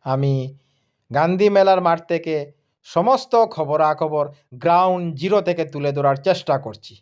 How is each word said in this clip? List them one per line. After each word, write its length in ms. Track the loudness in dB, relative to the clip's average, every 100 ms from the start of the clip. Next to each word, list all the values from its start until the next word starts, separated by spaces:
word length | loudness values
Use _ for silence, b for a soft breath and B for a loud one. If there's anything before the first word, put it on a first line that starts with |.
| -4
আমি 280 | -2 0 -2 -6 -14 _ _ _ _ _
গান্ধী 360 | 0 0 2 2 4
মেলার 240 | 4 4 2
মাঠ 120 | -2 -2
থেকে 240 | -6 -4 -6 -8 _ _ _ -6
সমস্ত 460 | -2 2 0 2 0 0 -2
খবরাখবর 680 | -4 0 0 0 -4 -2 -4 b b -4
গ্রাউন্ড 420 | 2 2 2 0 -4 -6
জিরো 180 | 0 0 0
থেকে 160 | -4 -6
তুলে 180 | -4 -4 0
ধরার 200 | 0 0 -2
চেষ্টা 280 | -2 -2 -4 -4
করছি। 280 | -16 -20 -20